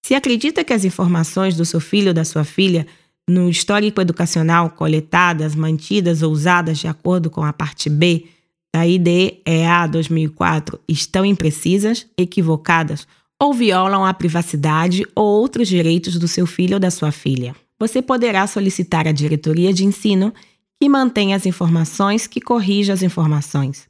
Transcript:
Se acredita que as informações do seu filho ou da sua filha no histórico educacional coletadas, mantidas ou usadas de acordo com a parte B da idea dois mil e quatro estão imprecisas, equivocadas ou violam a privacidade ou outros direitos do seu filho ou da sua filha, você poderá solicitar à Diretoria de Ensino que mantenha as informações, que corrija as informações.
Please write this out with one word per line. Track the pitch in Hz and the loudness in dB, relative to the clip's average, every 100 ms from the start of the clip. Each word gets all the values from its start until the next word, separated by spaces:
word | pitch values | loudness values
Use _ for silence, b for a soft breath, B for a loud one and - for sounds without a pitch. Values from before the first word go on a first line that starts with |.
| - | 0
Se | |
acredita | 262 262 240 277 320 | 0 0 0 0 -2
que | 320 | 0
as | 233 190 | 0 0
informações | - 175 175 165 - 190 | 0 0 0 0 -2 -2
do | 165 170 | 0 -2
seu | 170 | -2
filho | 156 208 196 | -2 0 2
ou | |
da | 170 | 0
sua | 156 156 | 0 -2
filha | 147 - 190 170 151 B B B - | -4 0 2 0 -2 B B B 0
no | 180 175 | 2 2
histórico | 165 - 208 214 208 | 0 0 0 0 0
educacional | 180 170 170 175 160 170 165 | -2 0 -2 0 2 2 0
coletadas, | - 156 156 156 175 180 165 156 | -2 -2 -2 0 2 2 0 -2
mantidas | 151 160 156 - 202 175 160 | -2 -2 -2 -2 0 0 0
ou | 160 | 0
usadas | 156 160 175 165 156 | 0 2 2 0 -4
de | 165 | -4
acordo | 156 175 180 160 | -4 -2 0 -2
com | - | -4
a | 151 | -4
parte | 147 147 - 151 | -4 -8 -6 -2
B | 147 175 165 170 B B _ _ | 2 2 2 -4 B B _ _
da | 160 170 | 0 2
idea | 185 175 175 190 - - 160 165 175 165 | 2 4 2 0 -2 -2 0 2 2 2
dois | 160 156 | -2 -2
mil | 165 | -2
e | 156 | -2
quatro | 156 175 156 151 - - | 0 0 0 -4 -12 -4
estão | 156 - 190 196 | -4 -2 0 0
imprecisas, | 196 160 151 160 190 208 226 - - | 2 0 -2 0 0 0 -2 -6 -4
equivocadas | 175 - 165 156 160 165 151 151 - b b _ | -2 0 0 0 2 0 0 -6 -12 b b _
ou | 285 | 0
violam | 247 233 185 190 196 | 2 2 2 2 2
a | 190 | 0
privacidade | 185 180 165 170 151 151 156 175 180 - | 0 -2 -2 -2 -2 0 0 0 0 -2
ou | - 208 | 0 2
outros | 208 254 233 220 | 2 0 0 0
direitos | 180 165 170 170 170 | 2 2 0 0 -2
do | 170 | -2
seu | - 175 | 0 -2
filho | - 180 | 0 0
ou | 196 | 2
da | 185 | 0
sua | 175 151 | 0 -4
filha, | 147 147 131 123 135 _ _ | -4 -4 -4 -6 -12 _ _
você | 226 254 | -2 -2
poderá | 254 254 233 196 196 | -2 0 0 0 -2
solicitar | - 196 185 175 165 160 | -2 -2 -2 -2 -2 0
à | |
Diretoria | 151 151 151 156 160 180 | 0 0 -2 -2 0 2
de | 185 | 2
Ensino | 196 196 214 190 202 b b b _ _ | 0 0 0 2 0 b b b _ _
que | 285 | 2
mantenha | 277 262 226 196 196 | 2 2 0 0 0
as | 185 | -2
informações, | 175 170 165 160 - 202 220 - | -2 0 2 0 0 0 0 -4
que | - | -10
corrija | - 240 190 202 202 | -2 -2 0 0 0
as | 196 | 0
informações. | 185 170 156 151 143 147 135 139 _ | -2 0 0 0 -2 -4 -4 -8 _